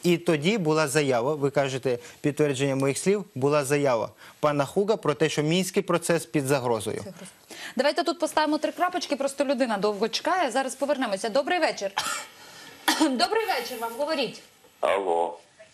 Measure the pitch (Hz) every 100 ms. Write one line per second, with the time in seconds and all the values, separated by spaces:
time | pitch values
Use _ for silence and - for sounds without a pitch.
0 | 175 170 170 156 160 226 156 156 151 147
1 | 143 120 127 151 139 143 139 131 131 120
2 | - - 147 139 151 131 139 135 139 139
3 | 185 208 - 131 143 147 131 147 139 117
4 | 104 - - - 147 147 135 190 196 214
5 | 147 143 156 - 151 175 185 208 180 170
6 | - 165 - 151 131 139 123 113 107 -
7 | - - 190 - - - - - 277 320
8 | 339 330 311 - 302 302 311 285 359 359
9 | - 269 277 - 269 262 254 208 208 202
10 | 220 - 302 370 294 240 262 247 277 285
11 | 240 196 233 262 294 359 302 190 196 -
12 | - - - - - - - - - -
13 | 311 254 370 440 415 285 240 240 233 233
14 | 294 311 220 - - _ - _ 76 95
15 | 95 85 85 - - - -